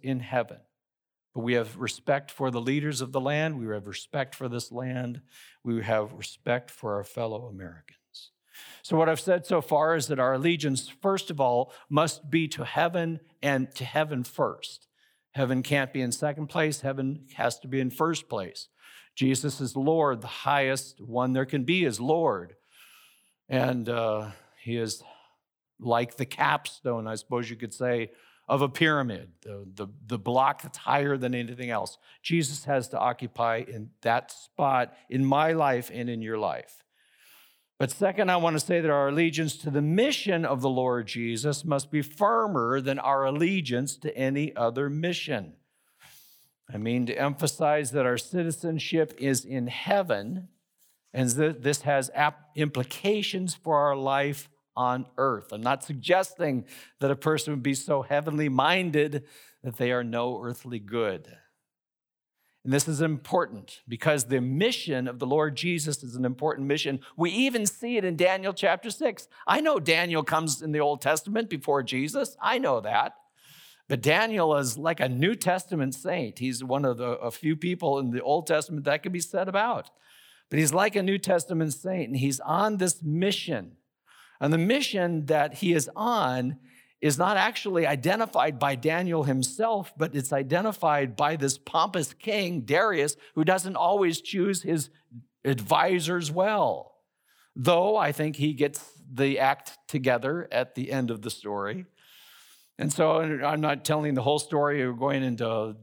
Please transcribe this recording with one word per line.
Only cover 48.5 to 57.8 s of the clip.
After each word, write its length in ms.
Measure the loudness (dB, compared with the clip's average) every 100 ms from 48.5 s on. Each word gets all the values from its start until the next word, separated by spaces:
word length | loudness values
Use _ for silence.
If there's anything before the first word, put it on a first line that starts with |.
| -2 -2 -4 0 0 0 0
is 260 | 0 0
in 220 | -2 -4 -4
heaven, 800 | -6 0 0 2 -2 -2 -8 -10 _ _ _ _ _ _
and 220 | -2 0
th-, 220 | 2 0 2
this 220 | -2 0
has 300 | 2 0 0
ap-, 360 | 0 0 0 _
implications 1000 | -4 -2 -2 -6 -4 0 0 -2 -2 -4
for 240 | -4 0 4
our 180 | 4 2
life 520 | 2 2 0 -4 -12 _ _ -2
on 300 | 0 0 -4 0
earth. 340 | 0 0 -6
I'm 80 | -4
not 240 | -2 -2
suggesting 840 | -4 -6 2 4 2 -2 -2 -2 -4 -16 -20 _
that 100 | 0
a 60 | 0
person 360 | 0 0 -2
would 100 | -2
be 120 | -2
so 280 | -2